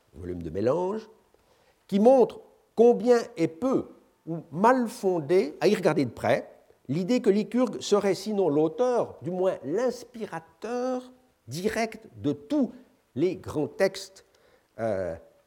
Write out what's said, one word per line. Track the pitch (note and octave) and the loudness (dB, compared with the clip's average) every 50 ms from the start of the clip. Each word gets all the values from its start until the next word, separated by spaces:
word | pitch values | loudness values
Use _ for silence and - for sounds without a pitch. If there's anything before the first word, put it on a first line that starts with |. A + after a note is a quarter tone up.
| _ _ _ | _ _ _
volume | - F2 F2+ F2+ F2 E2 | -14 -10 -10 -8 -8 -8
de | E2 | -6
Mélange, | D2+ F#2+ G#2 A#2+ C#3 E3+ F3+ F#3 G#3+ A3 A3 - - _ _ _ _ _ _ _ _ _ _ _ _ _ _ | -6 -2 0 0 0 0 -2 -4 -6 -8 -10 -14 -20 _ _ _ _ _ _ _ _ _ _ _ _ _ _
qui | - F#3 G3+ | -2 0 4
montre | G#3 B3 C4+ C4 A#3 - - - - - _ _ _ _ _ | 6 8 8 8 6 4 0 -8 -18 -20 _ _ _ _ _
combien | - A3+ A#3+ A#3 F#3+ G3+ B3 A#3+ A3+ - - - | 6 6 6 6 6 4 4 4 4 2 -2 -2
est | - E3 D#3+ | -2 -2 -2
peu | - - B3 C4+ B3 D3 - - - - _ _ _ _ _ | -2 -4 -2 0 0 0 -2 -2 -10 -20 _ _ _ _ _
ou | D#3 E3 E3 - - | -10 -10 -10 -10 -10
mal | C#3 D#3+ G3+ A#3 C4 C4 A#3+ | -4 2 4 4 4 4 2
fondée, | G#3+ - - - F#3+ F#3 E3+ D3+ C3+ F3+ F#3 A3+ C#4+ - - | -2 -6 -4 -2 -2 0 -2 0 2 2 2 2 0 -2 0
à | D3 F3+ | 2 2
y | G#3+ | 2
regarder | G3+ F3 F3 D3+ D3+ C#3 | 2 2 2 2 2 0
de | A#2 | -2
près, | - - G#2 G#2 B2+ G3+ - - - - _ _ _ _ _ - | -4 -4 0 0 0 0 0 -6 -16 -20 _ _ _ _ _ -6
l'idée | C3 E3+ F#3+ F3 B3 B3 - | -4 -4 0 0 0 2 2
que | G#3+ | 2
Lycurgue | F#3+ G#3+ G#3+ G#3+ - A#3+ B3+ A3 G3+ - | 2 2 0 -2 0 0 0 0 -2 -6
serait | - - G3+ G3+ F#3 G3+ F3+ | -2 0 0 2 2 2 0
sinon | - - G#3+ G#3+ G3 F#3+ D#3+ | -2 -2 -4 -2 0 2 2
l'auteur, | C#3+ D3+ D#3 E3 D#3+ - B3 B3+ B3 A3+ D3+ A2 - - A#2+ | 2 2 2 2 0 0 -2 0 0 0 -2 -2 -6 -10 -8
du | D#3 | -8
moins | F3+ F3+ F#3 F#3+ D#3+ - A2+ | -4 -2 -2 -2 -2 -2 -6
l'inspirateur | C3 D#3 G#3+ B3+ B3 A#3 - - - - A3+ G#3 - - E3 - - _ _ - G#3+ A#3+ B3 B3 B3+ B3+ B3+ B3+ - - _ _ _ _ _ _ - | -6 -4 -2 -2 -2 -4 -6 -12 -18 -14 -12 -12 -10 -10 -12 -12 -14 _ _ -10 -8 -6 -4 -4 -4 -6 -6 -8 -12 -20 _ _ _ _ _ _ -12
direct | A#2+ E3 F#3 A3 - A3 A#3 A3 - - - - - | -10 -6 -4 -4 -2 -2 -4 -4 -6 -12 -18 -20 -18
de | G#2+ G2 C#3+ C#3 | -6 -4 -4 -4
tous | - - - C#4+ D4+ B3+ - - - - _ _ _ _ _ _ | -4 -6 -4 0 0 0 0 -2 -10 -20 _ _ _ _ _ _
les | B2 D#3+ F#3 D#3+ | -2 -2 -2 -2
grands | - - - - D#3 D3 | -4 -10 -8 -4 -4 -4
textes, | B2+ - - F#3+ F#3+ F#3+ - - - - - - _ _ _ _ _ _ _ _ _ _ - | -4 -2 0 0 0 0 -4 -12 -16 -20 -20 -20 _ _ _ _ _ _ _ _ _ _ -6
euh, | A2+ A2+ G#2 F#2+ F#2+ E2+ E2 - - - _ _ _ | -4 -2 -2 -2 -4 -6 -8 -10 -14 -20 _ _ _